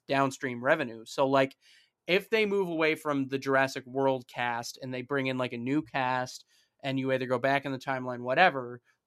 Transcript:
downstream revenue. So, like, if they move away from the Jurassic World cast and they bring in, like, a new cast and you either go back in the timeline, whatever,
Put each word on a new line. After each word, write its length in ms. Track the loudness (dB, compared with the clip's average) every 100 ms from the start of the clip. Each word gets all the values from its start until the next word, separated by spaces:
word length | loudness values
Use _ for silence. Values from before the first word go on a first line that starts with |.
| -2
downstream 560 | 2 2 0 -6 -2
revenue. 420 | 2 2 0 -8 -8
So, 200 | 0 4
like, 300 | 4 2 -2 _ _ _ _ -2
if 240 | -2 2
they 160 | 0 2
move 240 | 0 0
away 240 | 2 2
from 360 | 2 0 -2 -2
the 100 | -2
Jurassic 440 | 2 4 4 0 -6
World 400 | 0 2 2 -4
cast 500 | -6 -4 -4 -8 -10
and 140 | -8
they 80 | -8
bring 240 | -2 -2 0
in, 140 | -2
like, 140 | -4
a 40 | -4
new 240 | -2 -2
cast 640 | -2 -2 0 -2 -4 -10 -20 _ _ _
and 160 | -4 -2
you 120 | 0
either 140 | 0 0
go 140 | 0
back 260 | 2 2 0
in 60 |
the 80 | -6
timeline, 400 | -4 -6 -6 -6
whatever, 600 | -2 4 4 4 -6 -12 _ _